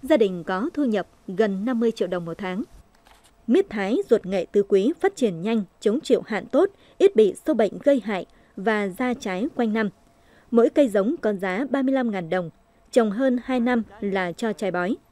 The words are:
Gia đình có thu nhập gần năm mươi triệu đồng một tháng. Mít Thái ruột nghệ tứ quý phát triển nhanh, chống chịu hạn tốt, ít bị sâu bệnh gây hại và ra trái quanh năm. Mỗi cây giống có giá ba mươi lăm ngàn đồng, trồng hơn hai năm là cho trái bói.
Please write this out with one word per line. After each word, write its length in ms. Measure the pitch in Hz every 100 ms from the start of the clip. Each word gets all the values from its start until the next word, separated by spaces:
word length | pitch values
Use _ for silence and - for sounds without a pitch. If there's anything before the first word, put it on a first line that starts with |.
Gia 140 | 262 311
đình 260 | 208 185
có 260 | 165 185 269
thu 120 | - 285
nhập 220 | 208 170 _ -
gần 380 | 185 220 190 214
năm 140 | 240
mươi 120 | 233
triệu 160 | 233 180
đồng 180 | 180 170
một 120 | 165
tháng. 260 | 196 185 320 - _ _ _ _ _ _ -
Mít 220 | 277 392
Thái 280 | 214 190 262 392
ruột 160 | 220 175
nghệ 200 | 190 -
tứ 120 | 202 202
quý 260 | 196 208 349
phát 140 | 381 392
triển 260 | 240 165
nhanh, 220 | 190 226 190 _
chống 200 | 214 233
chịu 220 | - 214 170
hạn 200 | 208 -
tốt, 240 | 262 392 - _ _
ít 180 | 381 220
bị 180 | 214 - -
sâu 100 | 311
bệnh 220 | 214 175
gây 180 | 285 277 208
hại 200 | 196 - _ _ -
và 300 | 190 214 202
ra 260 | 180 254
trái 340 | 247 214 185 269 -
quanh 180 | 233
năm. 160 | 220 214 - _ _ _ _ _
Mỗi 180 | 233 247
cây 180 | 320 277
giống 280 | 202 196 330
có 120 | 220
giá 320 | 202 190 185 233
ba 120 | 277
mươi 120 | 269 269
lăm 160 | 240
ngàn 180 | 196 160
đồng, 200 | 185 170 _ _ _ _
trồng 200 | - 220
hơn 280 | 202 269 247
hai 160 | 240 254
năm 240 | 240 247 214 202
là 300 | 202 190 180
cho 220 | 165 180
trái 180 | 175 196
bói. 240 | 180 180 302 _